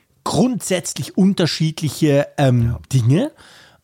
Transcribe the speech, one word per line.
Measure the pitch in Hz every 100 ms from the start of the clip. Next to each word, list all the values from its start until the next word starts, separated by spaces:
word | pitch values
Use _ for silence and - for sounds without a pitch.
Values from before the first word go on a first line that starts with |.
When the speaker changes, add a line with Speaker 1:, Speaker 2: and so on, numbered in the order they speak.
| _ _
Speaker 1:
grundsätzlich | - 139 240 240 - 180 - - 135 -
unterschiedliche, | 190 196 170 - 160 160 156 - 156 139 143 -
ähm, | 139 123 117
Speaker 2:
Ja. | 120 -
Speaker 1:
Dinge. | 131 117 147 294 - - - - _